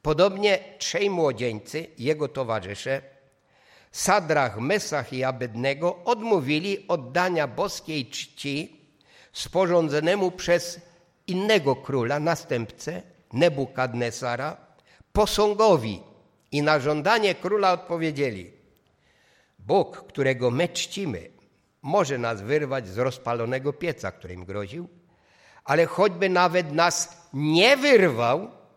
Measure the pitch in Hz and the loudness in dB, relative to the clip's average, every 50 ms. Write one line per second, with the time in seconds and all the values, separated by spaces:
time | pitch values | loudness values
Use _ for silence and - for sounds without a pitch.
0 | - 151 156 147 180 202 190 196 208 208 190 185 - - - - - - - 175 | -2 -2 2 4 4 2 4 2 2 2 2 2 -2 -12 -14 -8 -8 -6 -2 0
1 | 202 202 190 175 160 143 123 101 123 120 110 107 - - - 151 - - - - | 0 0 0 2 0 0 0 0 -4 -4 -4 -6 -10 -10 -10 -10 -10 -10 -14 -6
2 | 117 139 156 151 147 139 - 131 131 113 113 107 90 98 101 - - 127 135 139 | -2 -2 -2 0 -2 -6 -4 -6 -4 -2 -4 -4 -4 -8 -12 -10 -6 -6 -6 -6
3 | - - _ _ _ _ _ _ _ _ _ _ _ _ _ _ _ _ - - | -8 -16 _ _ _ _ _ _ _ _ _ _ _ _ _ _ _ _ -10 -4
4 | - - 190 208 175 151 160 147 135 117 98 107 117 147 202 208 - - 151 143 | 0 2 2 2 2 2 2 2 2 0 -2 -4 -2 0 0 -2 -2 -4 -4 -6
5 | 120 - 131 127 127 131 127 117 123 120 104 113 123 135 139 143 165 175 - - | -6 -6 -6 -4 -4 -4 -4 -4 -8 -8 -6 -2 -2 -2 -2 0 -2 -2 -4 -2
6 | - 226 247 220 214 233 214 175 131 131 151 151 175 202 196 - - - 175 165 | -2 -2 -2 -2 0 0 0 0 2 0 -2 -2 0 -2 -4 -6 -2 -4 -4 -4
7 | 127 120 131 175 180 185 175 160 147 127 113 - - - - - - 165 156 147 | -4 -4 -2 0 0 0 0 0 -2 -2 -2 -4 -4 -4 -6 -10 -10 -8 -6 -6
8 | 127 - - - - - _ - - 143 139 147 165 - - _ _ _ _ _ | -6 -6 -10 -12 -12 -14 _ -10 -8 -6 -6 -6 -8 -10 -16 _ _ _ _ _
9 | _ _ _ - - _ _ - - - - 175 190 170 175 175 165 151 139 151 | _ _ _ -20 -20 _ _ -14 -12 -4 0 0 2 4 4 2 2 2 0 0
10 | 151 165 196 208 190 180 185 185 - 175 175 175 175 - - - - - _ _ | 0 0 0 2 0 -2 -2 -4 0 0 0 0 0 -6 -12 -14 -18 -20 _ _
11 | _ _ _ _ _ - 180 185 196 208 220 196 143 139 131 123 - - 139 131 | _ _ _ _ _ -6 -4 -2 2 2 2 4 4 2 -2 -2 -4 -4 -2 -2
12 | 113 117 139 147 151 165 165 - - - 131 120 113 110 - - - 151 170 185 | 0 0 -2 0 0 0 0 -2 -2 -4 -4 -4 -4 -6 -12 -12 -12 -10 -10 -10
13 | - - _ _ _ _ - 120 165 175 151 139 135 - - - 127 123 117 120 | -14 -16 _ _ _ _ 0 2 2 2 2 0 -6 -6 -2 -4 -4 -2 -2 -4
14 | 120 120 113 - 131 123 120 120 139 156 170 - - _ _ _ _ _ _ _ | -4 -4 -4 -6 -6 -6 -6 -4 -6 -8 -10 -12 -20 _ _ _ _ _ _ _
15 | - _ _ 190 220 - - - 214 214 208 196 220 220 185 143 113 110 101 85 | -20 _ _ 2 2 2 4 2 2 2 4 4 6 6 6 4 2 -4 -8 -8
16 | - - - _ _ _ _ _ _ _ - 147 147 151 156 147 123 147 151 151 | -12 -20 -20 _ _ _ _ _ _ _ -2 0 2 2 2 2 2 0 -2 0
17 | 147 185 226 233 214 196 175 - - 185 208 214 202 185 180 175 180 - 170 165 | 2 2 2 2 2 0 0 -2 -2 -2 0 2 2 2 2 0 -2 -8 -6 -4
18 | 165 160 147 139 143 127 107 95 87 - _ _ _ _ _ _ _ _ _ _ | -4 -4 -2 -2 -4 -4 -4 -8 -14 -16 _ _ _ _ _ _ _ _ _ _
19 | _ _ _ _ _ _ _ _ _ _ _ _ 95 98 156 196 - - - - | _ _ _ _ _ _ _ _ _ _ _ _ 2 4 4 4 4 2 -4 -18
20 | - - - - 135 131 131 117 123 123 120 135 175 175 175 - - - - 202 | -20 -10 -4 0 0 2 2 2 0 0 2 2 0 0 -2 -6 -6 -6 -6 -6
21 | 196 160 107 82 - - _ _ _ _ _ _ _ _ _ _ - 139 170 208 | -6 -6 -6 -8 -10 -14 _ _ _ _ _ _ _ _ _ _ -6 0 2 2
22 | 175 131 143 123 120 117 117 98 98 110 143 151 147 131 135 135 113 92 92 107 | 2 2 -2 -2 -2 -4 -4 -4 -2 -2 0 0 0 -2 -4 -6 -6 -6 -4 -2
23 | 127 131 123 - - 120 120 117 117 117 127 135 131 143 143 - 175 170 160 - | -2 -2 -2 -4 -4 -4 -4 -2 -2 -4 -4 -2 -4 -4 -4 -4 -6 -6 -6 -4
24 | - 95 - - - 87 90 92 92 92 98 104 101 95 123 165 175 180 _ _ | -8 -10 -10 -10 -16 -16 -14 -14 -12 -10 -8 -8 -8 -8 -10 -14 -14 -14 _ _
25 | _ _ _ _ _ _ _ _ _ _ _ - _ - 139 160 165 165 - - | _ _ _ _ _ _ _ _ _ _ _ -16 _ 0 2 2 2 2 2 2
26 | 196 208 180 170 196 190 180 175 180 175 165 180 175 151 147 160 170 175 165 - | 2 2 2 2 0 2 4 4 4 4 2 0 -2 0 2 2 2 2 2 -2
27 | - - - - - _ - 135 147 151 156 170 202 240 285 269 269 294 262 214 | -6 -6 -10 -20 -20 _ -6 -2 0 2 4 6 6 6 6 4 6 6 8 8
28 | 190 170 123 110 120 117 131 165 202 - - - _ _ _ | 8 6 2 2 2 2 2 0 -2 -8 -16 -20 _ _ _